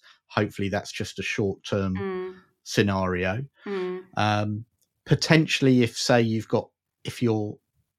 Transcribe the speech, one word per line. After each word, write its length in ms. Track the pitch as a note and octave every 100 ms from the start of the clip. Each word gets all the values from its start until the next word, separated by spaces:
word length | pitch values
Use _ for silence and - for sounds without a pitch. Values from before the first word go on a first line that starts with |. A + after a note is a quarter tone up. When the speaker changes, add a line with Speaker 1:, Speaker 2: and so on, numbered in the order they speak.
| - _ _
Speaker 1:
hopefully 420 | - G#2 - G2
that's 220 | G2 -
just 260 | - G2+ -
a 60 |
short-term 720 | G2 - G2 F#2+ - G#2 F#2+ F#2
Speaker 2:
Mm. 400 | F#3+ F#3 F#3 - _ _
Speaker 1:
scenario. 800 | - - G2+ F#2+ F#2 F2+ F#2 A2 C#3 _ -
Speaker 2:
Mm. 380 | G3 F#3 F#3 F#3 -
Speaker 1:
Um, 500 | G#2+ G#2 G#2+ G#2+ - _ _ _ -
potentially, 760 | D3+ - D#3+ D#3 - C3+ B2+
if, 160 | A#2 -
say, 240 | - B2
you've 260 | A#2 A2 -
got, 220 | A2+ - _ _ _
if 180 | - -
you're 340 | B2 G#2+ G#2 - _ _ _